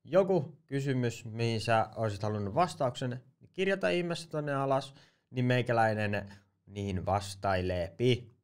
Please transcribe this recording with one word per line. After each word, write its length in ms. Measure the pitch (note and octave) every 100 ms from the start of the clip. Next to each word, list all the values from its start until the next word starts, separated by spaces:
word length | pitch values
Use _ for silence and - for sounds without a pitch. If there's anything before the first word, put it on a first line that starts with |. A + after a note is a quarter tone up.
joku 540 | A2+ E3+ F#3+ F3+ C3 - -
kysymys, 600 | C#3 C#3 B2+ A#2+ - A2+
mihin 360 | A2 A#2 A2+
sä 260 | A2+ A2+ - -
olisit 280 | A2 G2+
halunnut 320 | G#2+ G#2+ G2+ A#2+
vastauksen, 680 | F3 - C3 - B2+ B2+ - _
niin 100 | -
kirjoita 360 | - F#3+ F#3+ F#3
ihmeessä 400 | F3 E3+ E3 -
tonne 240 | D3+ D3
alas, 400 | C#3 C#3 C3+ - - _ _ _
niin 160 | B2+ B2
meikäläinen 840 | B2+ A#2+ A#2 A2+ G#2+ G#2 G#2 G2+ - _ _ -
niihin 400 | G2+ G2+ F#2 E2
vastaileepi. 1300 | G2 G2 - G2 F#2 F2+ F2+ E2+ - B2 A#2 - -